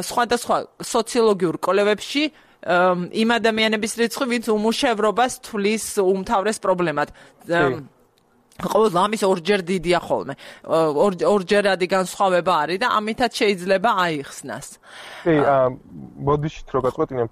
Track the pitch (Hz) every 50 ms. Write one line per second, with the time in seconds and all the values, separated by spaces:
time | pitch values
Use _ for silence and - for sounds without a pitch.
0 | 180 - - 247 240 233 240 233 - - 202 151 - - _ - 165 - - 240
1 | 220 - - 247 226 220 208 180 180 165 156 - - 180 185 202 202 208 214 202
2 | - - - 285 302 302 - _ _ _ _ _ - - 175 175 180 185 180 180
3 | 175 - - 214 220 226 240 233 208 226 220 220 220 220 214 214 208 220 - 220
4 | 233 226 - - 285 240 233 240 214 233 214 214 208 226 226 - 285 262 226 202
5 | 214 214 196 220 247 254 - - - - - 208 196 208 220 214 - - - 208
6 | 190 185 196 190 185 202 233 196 190 214 220 - - 196 185 175 180 165 147 147
7 | 147 - - - - - _ _ - - 170 165 - 135 - 156 131 - _ _
8 | _ _ _ _ _ _ _ _ _ _ _ - - 175 - 202 220 214 165 175
9 | 190 208 220 214 208 190 190 180 156 185 208 196 175 160 196 180 156 175 175 165
10 | - - 139 110 90 131 135 - - - - - - - 151 160 160 156 139 143
11 | 180 202 185 170 165 160 208 208 180 - 208 202 196 202 190 175 185 170 196 190
12 | 185 180 - - 208 190 180 175 160 185 175 156 147 151 180 196 247 - - 214
13 | 208 214 220 - 254 226 - - 240 208 208 175 175 196 190 190 180 233 220 190
14 | 180 175 160 143 135 - - - - 131 104 127 - - - - _ - - -
15 | - - - - - 175 160 147 143 139 139 135 131 127 131 - - - - 85
16 | 135 127 123 139 139 139 147 151 147 160 - - - - - 131 123 127 - -
17 | 156 - 135 123 117 110